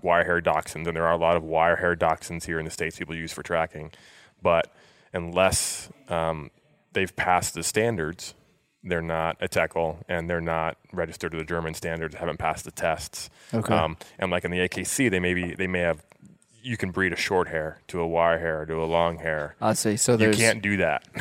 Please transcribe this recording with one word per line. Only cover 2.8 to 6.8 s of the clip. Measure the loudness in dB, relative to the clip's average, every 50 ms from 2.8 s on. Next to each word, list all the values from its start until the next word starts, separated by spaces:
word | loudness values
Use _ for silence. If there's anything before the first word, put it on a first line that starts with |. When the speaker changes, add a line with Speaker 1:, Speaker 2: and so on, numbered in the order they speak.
| -6 -6 -6 -8
Speaker 1:
people | -10 -8 -8
use | -8 -8 -8 -10
for | -10 -6
tracking. | -2 0 0 0 -2 -4 -10 -14 -14 -16 -20 -20 -20 -20 -20 -20 -20 _ _ 2
But | 4 4 4 2 0 _ _ -20 -20 _ _ _ _ -8
unless, | -8 -6 -2 2 4 6 6 6 4 -2 -2 -4 -8 -10 -14 -18 _ -10 -4
um, | -2 -2 0 0 -2 -4 -8 -14 _ _ _ _ _ _